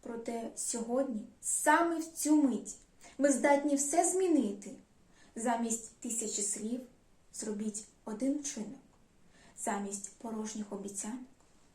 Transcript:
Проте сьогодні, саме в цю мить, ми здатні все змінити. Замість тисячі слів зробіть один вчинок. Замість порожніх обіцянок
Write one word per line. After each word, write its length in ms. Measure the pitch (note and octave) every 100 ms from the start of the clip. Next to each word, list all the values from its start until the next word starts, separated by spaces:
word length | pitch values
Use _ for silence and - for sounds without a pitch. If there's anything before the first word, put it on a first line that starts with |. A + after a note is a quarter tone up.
Проте 500 | B3 A3+ - A#3 A3+ -
сьогодні, 720 | - A#3+ A3+ B3 C#4 G#3+ - -
саме 580 | - - - D#4 E4+ E4
в 60 | D#4+
цю 360 | - D4 D4+
мить, 340 | C#4 G#3+ - - - _ - -
ми 140 | C#4
здатні 440 | C4 D4 C#4+ D4 C#4
все 340 | - E4 F4
змінити. 600 | F#4 F#4 D4+ G#3 G3+ - - _ _ _ _ - -
Замість 560 | A#3 A#3 A#3 - - -
тисячі 420 | A#3+ - G#3 -
слів 400 | G3+ - G#3 B3 - _ _ _ _
зробіть 540 | - G#3+ G3+ G#3+ G#3 - _ -
один 340 | G#3 C4 D4
вчинок. 420 | C#4+ - G3+ - - _ _ _ - _ - -
Замість 520 | - G#3 G3+ G3 - -
порожніх 560 | A#3 A3 G#3+ G#3+ G#3
обіцянок 460 | G3 G3 - G#3+ B3+ B3+ - _ _ _